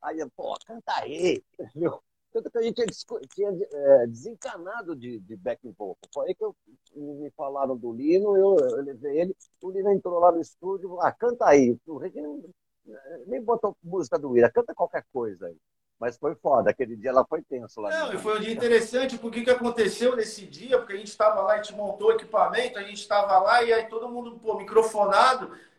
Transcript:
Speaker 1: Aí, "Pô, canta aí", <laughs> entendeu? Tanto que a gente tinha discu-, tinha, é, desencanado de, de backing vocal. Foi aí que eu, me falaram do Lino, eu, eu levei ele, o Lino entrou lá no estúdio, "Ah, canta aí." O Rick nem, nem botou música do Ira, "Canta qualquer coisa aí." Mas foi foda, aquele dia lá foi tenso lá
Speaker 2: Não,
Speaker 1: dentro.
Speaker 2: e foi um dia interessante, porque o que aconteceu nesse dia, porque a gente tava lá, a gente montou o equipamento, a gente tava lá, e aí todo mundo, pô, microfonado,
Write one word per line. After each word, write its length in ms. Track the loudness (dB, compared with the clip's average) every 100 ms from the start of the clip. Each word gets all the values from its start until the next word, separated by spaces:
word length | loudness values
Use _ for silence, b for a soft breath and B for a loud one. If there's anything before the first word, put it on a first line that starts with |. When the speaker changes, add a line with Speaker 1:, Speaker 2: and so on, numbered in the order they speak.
Speaker 1:
Aí, 160 | -10 -8 -10 -10
"Pô, 220 | -10 -10 -12
canta 260 | -14 -8 -6
aí", 480 | -6 -2 0 0 -4
<laughs> 100 | -16
entendeu? 420 | -14 -4 -4 -4 _ _ _
Tanto 160 | -6 -4
que 80 | -4
a 40 |
gente 120 | -2 -2
tinha 120 | -4
discu-, 320 | -6 -10 -12 -10 -4
tinha, 140 | -4 -4 -6
é, 360 | 0 6 8 6
desencanado 880 | -4 -12 -12 -12 -12 -10 -10 -10 -10
de, 240 | -10 -14
de 160 | -14 -12
backing 380 | -8 -8 -10 -12
vocal. 200 | -12 -12 -14
Foi 160 | -8 -6
aí 60 | -6
que 80 |
eu, 120 | -8 -10 _ _ _ -16
me 340 | -14 -12 -14 -10
falaram 400 | -8 -4 -4 -4
do 160 | -8
Lino, 420 | -4 2 2 4 4
eu, 220 | 6 6
eu 240 | 2 0
levei 360 | -6 -8 -4 -2
ele, 140 | -2 -4 _ _
o 60 | -10
Lino 220 | -4 0
entrou 280 | 0 0 4
lá 120 | 4
no 100 | 4
estúdio, 580 | -2 _ -8 -6 -8 -2
"Ah, 100 | -2
canta 340 | 0 -2 2 6
aí." 300 | 6 6 2 -6
O 100 | -12
Rick 220 | -10 -10
nem, 220 | -12 -12 -16 _ _ _ -20 -20 -20 -18 -10
nem 140 | -6
botou 340 | -2 0 -2 -6
música 360 | -8 -6 -2 -4
do 180 | 2 6
Ira, 140 | 6
"Canta 240 | 6 -2 -2
qualquer 280 | -4 -4 -8
coisa 360 | -6 -6 -8 -14
aí." 80 | -16 _ _ _ -8
Mas 180 | -8 -4
foi 160 | -6 -4
foda, 340 | 2 2 2
aquele 260 | 0 -4 -6
dia 160 | 0
lá 140 | 2 2
foi 160 | -2
tenso 400 | -6 -10 -12 -10
lá 80 | -6
Speaker 2:
Não, 140 | -4 -4
Speaker 1:
dentro. 140 | -6
Speaker 2:
e 20 |
foi 160 | -4 -4
um 40 |
dia 120 | -4
interessante, 640 | -2 4 4 2 -2 -2 -6
porque 240 | -8 -4
o 20 |
que 60 | 0
aconteceu 640 | 2 2 0 0 2 0 0
nesse 300 | -4 -8 -16
dia, 320 | -16 -2 0
porque 160 | 0
a 40 | -10
gente 200 | -8 2
tava 240 | 2 4
lá, 120 | 2
a 40 | 0
gente 180 | -2 -8
montou 320 | -8 0 2
o 40 |
equipamento, 640 | 2 2 0 2 0 -4 -6
a 40 |
gente 220 | -12 -10 0
tava 320 | 0 4 4
lá, 220 | 6 4
e 100 | 4
aí 120 | 2 0
todo 200 | -8 -8
mundo, 320 | -10 -12 -10
pô, 160 | -6 -6
microfonado, 920 | 2 4 4 2 4 6 6 4 -4 B B